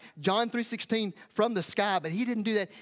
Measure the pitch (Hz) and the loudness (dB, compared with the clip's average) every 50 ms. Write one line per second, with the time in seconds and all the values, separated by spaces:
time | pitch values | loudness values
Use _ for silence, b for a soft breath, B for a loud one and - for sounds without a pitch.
0 | B B B 156 143 190 190 214 233 233 - 240 226 - 233 214 - - 226 226 | B B B -4 0 2 2 2 2 0 -2 -4 -4 -4 -6 -8 -4 -2 -2 0
1 | 214 196 - B B B - - 208 233 233 190 160 - - - 202 208 190 180 | 0 -2 -4 B B B 0 2 2 2 2 0 -4 -2 -2 0 2 2 2 0
2 | 147 160 165 202 247 240 240 220 202 226 220 208 190 B B B | 0 -2 -2 -2 0 0 0 0 0 0 0 0 0 B B B